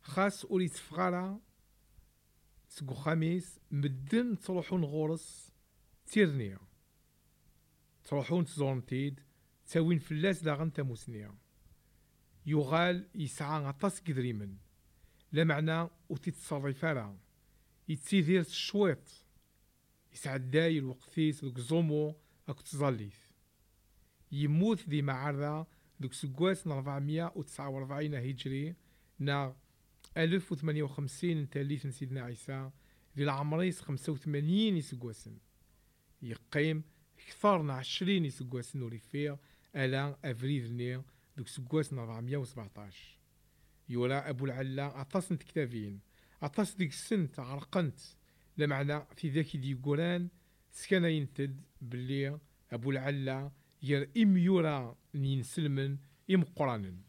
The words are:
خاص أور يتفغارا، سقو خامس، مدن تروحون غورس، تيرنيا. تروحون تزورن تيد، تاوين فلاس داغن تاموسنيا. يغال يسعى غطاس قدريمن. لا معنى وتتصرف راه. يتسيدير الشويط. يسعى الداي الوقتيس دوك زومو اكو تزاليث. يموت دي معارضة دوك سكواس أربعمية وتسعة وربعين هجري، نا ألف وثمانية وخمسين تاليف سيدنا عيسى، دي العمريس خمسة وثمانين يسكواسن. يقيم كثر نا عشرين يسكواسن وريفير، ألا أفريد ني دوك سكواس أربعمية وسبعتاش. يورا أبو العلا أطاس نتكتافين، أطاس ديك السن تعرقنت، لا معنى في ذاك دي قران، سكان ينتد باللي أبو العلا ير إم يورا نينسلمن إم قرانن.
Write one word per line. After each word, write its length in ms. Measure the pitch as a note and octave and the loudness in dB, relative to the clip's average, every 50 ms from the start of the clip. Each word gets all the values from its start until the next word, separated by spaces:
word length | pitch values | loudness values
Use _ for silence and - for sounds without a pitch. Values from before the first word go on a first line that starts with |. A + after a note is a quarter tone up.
خاص 420 | _ - C3+ F#3 G3 G3+ G3 - - | _ -4 0 2 2 2 0 -2 -6
أور 180 | - G#3 F#3 | 0 2 2
يتفغارا، 760 | F#3 E3 - - - - D3+ E3+ F#3 F3+ F3+ F3+ F#3 F#3+ G3 A3 - _ _ _ _ _ _ _ _ _ _ - - _ _ _ _ _ _ _ _ _ _ - _ _ | 2 2 -2 -6 -14 -8 -2 0 2 2 2 0 -2 -4 -6 -10 -12 _ _ _ _ _ _ _ _ _ _ -20 -20 _ _ _ _ _ _ _ _ _ _ -20 _ _
سقو 260 | - - D3 C3 B2+ | -12 -10 -8 -6 -6
خامس، 680 | A2+ C#3 D#3 D#3+ E3 D#3+ D#3+ E3+ F3+ E3+ - - - - _ | -2 0 2 2 2 2 2 2 0 -2 -6 -16 -20 -10 _
مدن 680 | C#3 C#3+ C#3+ C#3+ C3+ C3 C#3 - A3 A3+ B3 B3 G#3+ - | -2 0 0 0 -2 -4 -2 2 2 4 4 4 0 -2
تروحون 460 | - - F#3 F3+ D3+ - F#3+ F3+ E3 | -2 -2 -2 -2 0 0 0 0 2
غورس، 680 | C#3 D3 D#3 D#3 D#3 E3 D#3 - - - - - - _ _ _ _ _ _ _ _ - _ _ | 2 0 0 0 0 0 -2 -6 -12 -18 -20 -20 -20 _ _ _ _ _ _ _ _ -20 _ _
تيرنيا. 520 | - - G#3+ G3+ E3 C#3+ C3+ A2 G2 F#2+ F#2+ G2 - - _ _ _ _ _ _ _ _ _ _ _ _ _ _ - _ _ _ _ _ _ _ _ _ _ _ | 2 6 6 6 6 6 0 -2 -4 -6 -10 -18 -20 -20 _ _ _ _ _ _ _ _ _ _ _ _ _ _ -20 _ _ _ _ _ _ _ _ _ _ _
تروحون 400 | - C#3+ C#3+ C3 - E3 F3 E3+ | -4 -2 -2 0 2 2 2 2
تزورن 420 | - - D3+ C#3+ C3+ C3+ B2+ B2 | 0 0 -2 0 0 0 -2 -2
تيد، 340 | - B2+ C3 C#3 C#3+ C#3 - - _ _ _ _ _ _ _ _ | -2 -2 -2 0 -2 -4 -8 -14 _ _ _ _ _ _ _ _
تاوين 320 | - - E3 D#3+ E3 F3 D3+ | 0 2 4 4 6 4 2
فلاس 440 | - - D#3 D3+ E3 G3 F#3 - | 2 -2 -2 2 2 2 2 2
داغن 300 | D#3+ D#3 D3 C#3 D#3+ E3 | 2 0 0 2 0 -2
تاموسنيا. 600 | - - C#3+ C3 A#2 - - - A#2 G#2+ G#2 G#2 G2+ G2+ _ _ _ _ _ - - _ _ _ _ _ _ _ _ _ _ _ _ - - | 0 -2 -2 -2 -4 -6 -8 -10 -10 -10 -10 -12 -14 -20 _ _ _ _ _ -20 -20 _ _ _ _ _ _ _ _ _ _ _ _ -10 -2
يغال 640 | C#3+ D3+ D3+ C#3+ B2+ D#3+ E3 F3 F3+ F3+ F3+ G3 - - | 2 2 2 4 4 4 4 4 4 2 0 -2 -8 -6
يسعى 500 | G#3+ D3+ C3 - - D3+ C#3+ D#3 D#3 C#3+ | -6 -6 -6 -4 -4 -4 -2 -2 -2 -2
غطاس 360 | C#3 C#3 - - G3+ F3 - | -2 -2 0 0 0 0 -2
قدريمن. 560 | - E3 C#3+ C3 B2 B2 A#2 G#2 G#2 G2 F#2+ G2 - _ _ _ _ _ _ _ - - _ _ _ _ | -6 -4 -2 0 0 0 -2 -4 -6 -8 -10 -14 -18 _ _ _ _ _ _ _ -20 -20 _ _ _ _
لا 120 | - D3 E3 | 2 4 4
معنى 440 | E3 D3 D3 D#3 D#3+ D#3+ E3 E3+ E3+ - _ _ _ | 4 4 2 2 0 0 0 -2 -4 -6 _ _ _
وتتصرف 760 | E3 C#3 - F3+ C#3+ - - - D#3 C#3+ C3+ C#3+ C3+ C#3 E3+ | -8 -6 -4 -6 -8 -8 -8 -6 -4 -2 -2 -4 -2 -2 0
راه. 320 | E3 D3+ B2+ A2 G#2 G2 F#2+ - _ _ _ _ _ _ _ _ _ _ _ _ - | 0 0 -2 -4 -6 -12 -16 -20 _ _ _ _ _ _ _ _ _ _ _ _ -6
يتسيدير 520 | D#3+ C3+ - - G3+ G3 D#3+ D3+ F#3 F#3 | -6 -4 -2 2 4 4 6 6 6 4
الشويط. 840 | E3 - - - - - - G3+ G#3 F#3 C3+ - - - - - _ _ _ - _ _ _ _ _ _ _ _ _ _ _ _ _ _ | 4 0 -4 -6 -4 -2 2 4 4 4 4 0 -4 -20 -20 -20 _ _ _ -20 _ _ _ _ _ _ _ _ _ _ _ _ _ _
يسعى 240 | - - - C#3+ C3 | -16 -8 -6 -4 -2
الداي 420 | C#3 B2+ B2+ C3 D#3 E3 E3+ D#3+ D3+ | -2 -2 2 4 4 6 6 4 2
الوقتيس 680 | C3+ B2+ B2+ - - - - E3 D#3 D#3 C#3+ - C#3+ | 0 -2 -6 -8 -14 -8 0 2 2 2 2 0 -6
دوك 160 | C3+ A#2+ B2+ | -6 -6 -6
زومو 560 | A#2+ A#2+ D#3 E3+ E3+ D#3 D3 D3+ D3+ D3+ D3+ - _ _ _ _ _ - | -2 2 4 4 4 4 4 2 0 0 -4 -8 _ _ _ _ _ -8
اكو 140 | C#3 - | -8 -8
تزاليث. 540 | - - - C#3 C#3+ C#3 B2 G#2+ G#2+ G2+ - - - _ _ _ _ _ _ _ _ _ _ _ _ _ _ _ _ _ _ _ - _ | -8 -10 -2 0 2 2 2 0 -4 -8 -12 -16 -20 _ _ _ _ _ _ _ _ _ _ _ _ _ _ _ _ _ _ _ -14 _
يموت 560 | D3 C#3+ D3 C#3+ D3 D#3+ F#3+ A3 A3+ E3+ - E3 | -4 0 2 4 4 4 4 4 2 0 -2 -2
دي 140 | C#3+ D3 | -2 0
معارضة 640 | C#3+ C#3 C3 B2+ C3+ D3 C#3+ C#3 D3 D3 D3+ D#3 D#3+ - _ _ _ _ _ - | 0 0 -2 -2 -2 -2 -2 -2 -2 -2 -2 -4 -6 -10 _ _ _ _ _ -8
دوك 120 | C3+ B2+ | -8 -8
سكواس 540 | - - - C#3+ C3 C3+ E3+ F#3+ F#3+ F#3+ - | -6 -6 -8 -6 -2 2 2 2 2 0 -2
أربعمية 680 | E3 D3 C3+ C3 C#3+ C#3 C#3 C#3 D3 D3+ D#3+ E3+ E3 - | -4 -4 -2 -2 -4 -4 -2 -2 0 0 -2 -2 -2 -4
وتسعة 320 | - C#3 - - - C#3+ C#3 | -8 -10 -8 -8 -8 -8 -6
وربعين 460 | C3+ C3+ C3+ C3 C#3+ C#3+ D3+ D3+ D3 | -6 -6 -6 -4 -4 -4 -2 -2 -2
هجري، 600 | C3 A#2+ C3 C#3 B2 - C3+ C3+ C3+ C#3+ D#3+ E3+ - _ _ _ _ _ _ _ - | -2 -2 -4 -4 -4 -4 -4 -2 -2 -4 -4 -8 -12 _ _ _ _ _ _ _ -4
نا 380 | C#3 C#3+ C#3+ C#3+ C#3 C3 B2+ - _ _ _ _ _ _ _ _ - - - | 0 0 2 0 0 -2 -6 -12 _ _ _ _ _ _ _ _ -20 -8 -2
ألف 360 | E3 E3 E3 F3 F#3+ E3+ - | 0 2 4 2 0 0 -2
وثمانية 300 | F3 C3+ D3+ D#3+ D3+ D3+ | -6 -2 0 0 0 0
وخمسين 680 | D3+ C3+ C#3 - C#3+ C3 - - - F3 E3 D#3 D3 C3 | 0 -2 -2 -4 -6 -6 -4 -2 0 0 0 0 -2 -2
تاليف 440 | - C#3+ C#3 C#3 D3+ C3 - C#3 B2+ | -2 -4 -2 -2 -2 -2 -4 -8 -6
سيدنا 280 | - C#3 B2+ C3 C3+ | -6 -6 -6 -6 -6
عيسى، 480 | B2 A#2+ A#2+ A2 - - C3+ C3+ C3+ C3+ C3+ _ _ _ _ _ _ _ - | -6 -8 -10 -12 -10 -8 -8 -8 -8 -10 -12 _ _ _ _ _ _ _ -2
دي 80 | C#3 C#3+ | 0 0
العمريس 560 | D3 C3+ C#3 C#3+ D3+ D#3 D#3+ F3+ F#3 E3+ - | 2 2 0 0 0 0 2 2 0 0 -2
خمسة 320 | - - C#3+ C3 - - | -4 -6 -6 -4 -2 -4
وثمانين 640 | D3+ C3 - D#3 D3 C#3+ D3 D#3 F3+ G#3 A3 A3 G3 | -4 -4 -2 -2 -2 0 2 4 4 4 4 4 2
يسكواسن. 640 | E3+ C3+ - C3+ A#2+ B2 A#2 A2 - - A2+ G#2+ A2 _ _ _ _ _ _ _ _ _ _ _ _ _ _ _ _ | 0 -2 -4 -8 -8 -8 -10 -10 -12 -16 -18 -18 -18 _ _ _ _ _ _ _ _ _ _ _ _ _ _ _ _
يقيم 640 | D3 A#2+ A2+ - - _ - D3+ D3 D#3+ D#3 D#3 D#3 - _ _ _ _ _ | -10 -10 -10 -10 -12 _ 2 2 4 4 2 0 -4 -8 _ _ _ _ _
كثر 460 | - - - - - - G#3 G3+ E3+ | -20 -20 -20 -8 4 6 6 6 6
نا 100 | D3+ C#3+ | 4 0
عشرين 520 | C3+ B2+ C3 - - - F#3+ F3+ G3+ F#3 E3 | -2 -2 -4 -6 -4 0 2 2 4 4 2
يسكواسن 580 | C#3 A#2+ - C3 A#2+ C3 B2 A#2 - - C#3 | 0 -2 -6 -8 -6 -6 -6 -6 -6 -6 -6
وريفير، 540 | B2 A#2 A#2 A2 - - - C#3+ D3 D3 C#3 C#3 - _ - _ _ _ - | -6 -6 -8 -10 -12 -6 -4 -2 -2 -2 -4 -8 -14 _ -20 _ _ _ -2
ألا 420 | D3+ C3+ C3 C3 C3+ C#3 C#3+ C#3 - - | 0 0 2 2 0 -2 -2 -6 -6 -6
أفريد 480 | D3 B2 A2+ B2+ C3+ D3 C#3 A#2+ A2+ | -6 -4 -2 -2 -2 -2 -2 -2 -4
ني 300 | A#2+ A#2+ A#2+ B2 B2+ B2+ C#3 - _ _ _ _ _ | -4 -4 -4 -4 -4 -6 -10 -14 _ _ _ _ _
دوك 120 | - A#2 - | -12 -12 -10
سكواس 440 | - - B2+ B2 D3+ D#3 D3 - | -10 -12 -8 -2 0 0 0 0
أربعمية 440 | C#3 B2+ A#2 A2+ A2+ A2+ A#2 B2 C#3 | -4 -8 -6 -8 -8 -6 -6 -4 -4
وسبعتاش. 800 | C#3+ C3+ - - B2 G#2+ G2+ - G#2 G#2 G2 F#2+ - - - - _ _ _ _ _ _ _ _ _ _ _ _ _ _ - | -4 -4 -6 -8 -12 -12 -12 -14 -16 -16 -16 -16 -20 -20 -20 -20 _ _ _ _ _ _ _ _ _ _ _ _ _ _ -4
يورا 420 | B2 A#2+ B2 B2 C3+ C#3 C#3+ D#3 | -2 0 2 2 2 0 -2 -4
أبو 140 | C#3 B2 C#3 | -4 -4 -4
العلا 560 | C#3 C#3 C3 C3+ C3+ C3 C3+ C#3+ C#3+ - C#3 | -4 -2 -4 -4 -4 -2 -4 -4 -4 -6 -8
أطاس 320 | C3+ - - F#3+ F3 - | -10 -2 -2 -2 0 0
نتكتافين، 680 | F3+ - - - - E3 D3 A#2+ A#2+ A2+ G#2 G2+ G2+ G2+ - _ _ _ _ _ _ _ | -4 -4 -4 -4 -2 -2 -2 -2 -2 -6 -6 -6 -10 -12 -16 _ _ _ _ _ _ _
أطاس 320 | - D3 - - G#3 - - | -6 -2 0 0 0 0 0
ديك 160 | G3 F#3 D3 | -2 -2 -2
السن 400 | - - - - A3+ G3+ E3+ C3+ | -2 -8 -4 0 2 2 2 0
تعرقنت، 720 | - - B2+ B2 C3+ C#3+ D3 - - F#3+ E3+ C#3 - - - - - _ _ _ _ _ _ - _ | -2 -8 -10 -8 -8 -8 -8 -2 0 2 2 2 -2 -6 -16 -20 -20 _ _ _ _ _ _ -14 _
لا 100 | - D3+ | 0 0
معنى 400 | D3 C#3+ C3+ C#3+ C#3+ D3 D3+ D3 - - | 2 2 0 0 0 0 -2 -4 -8 -12
في 120 | - - D3+ | -6 -4 0
ذاك 280 | C3+ D#3+ D#3 - - | 0 0 0 0 -4
دي 180 | C#3+ B2+ C3+ C3+ | -4 -4 -4 -4
قران، 540 | B2 C3 D3 C#3+ D3 E3 F3 F3 F3 F3 F3 - _ _ _ _ _ _ _ | -2 0 0 0 2 2 2 0 0 -2 -4 -8 _ _ _ _ _ _ _
سكان 320 | - - - - G3 F#3 E3+ | -16 -16 0 2 4 6 6
ينتد 580 | E3+ D#3+ D#3 C#3+ C3 - - C#3 C#3 C3+ C3+ - _ _ - | 4 4 2 0 -2 -2 -4 -4 -4 -4 -8 -14 _ _ -14
باللي 580 | C3+ A#2 B2 B2 B2+ B2+ C#3 C#3 C#3 C#3 D3 D3+ - _ _ _ _ _ | -10 -8 -6 -6 -4 -2 -2 -2 -2 -2 -4 -8 -14 _ _ _ _ _
أبو 200 | B2 A#2 A#2 C#3 | -8 -4 -2 0
العلا 600 | C3+ C3 C3 C#3 C#3+ C#3 C3+ C3+ C3 C3 C#3 C#3+ - - _ _ _ _ | 0 0 0 0 -2 0 0 -2 -2 -2 -4 -6 -10 -14 _ _ _ _
ير 280 | - C3 C#3+ C#3 C#3+ C#3 - | 0 2 2 2 2 0 4
إم 200 | A#3 A3 G3+ F#3+ | 6 8 8 8
يورا 600 | F3+ E3+ F3+ F#3+ F3+ D#3+ D#3 D3 C#3 B2+ A#2 B2 - _ _ - | 8 8 8 6 6 6 4 2 0 -4 -6 -10 -16 _ _ -4
نينسلمن 840 | D3 C3+ C3+ C3+ C3+ A#2 - - - D#3 D3 C#3 C3+ C3+ C#3 C#3 C#3 - - - _ _ - | -2 0 2 2 0 0 -2 -2 0 0 2 2 2 0 0 -2 -4 -8 -16 -20 _ _ 4
إم 140 | F#3+ F#3 D#3+ | 4 4 4
قرانن. 560 | - - - D3 C3 A#2+ A2 G2 F#2+ F2+ F#2 G2+ | 4 0 0 0 2 2 -2 -4 -6 -10 -12 -16